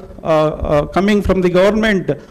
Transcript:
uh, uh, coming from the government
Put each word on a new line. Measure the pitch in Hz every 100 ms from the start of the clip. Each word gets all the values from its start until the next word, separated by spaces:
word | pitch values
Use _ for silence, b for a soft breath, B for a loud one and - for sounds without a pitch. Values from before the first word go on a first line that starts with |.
| - -
uh, | -
uh, | 156 151 - - 147 143
coming | 175 196 208
from | - 185
the | 180
government | 180 196 214 220 196 151 - B